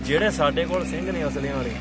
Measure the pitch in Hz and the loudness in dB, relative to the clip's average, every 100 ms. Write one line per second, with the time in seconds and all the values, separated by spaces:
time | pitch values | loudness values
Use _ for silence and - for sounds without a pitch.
0 | 131 147 208 196 147 - 170 180 170 160 | 2 4 4 4 2 2 0 -2 -2 -4
1 | 180 175 151 135 139 135 123 131 | -2 -2 -2 -2 -2 -2 -4 -4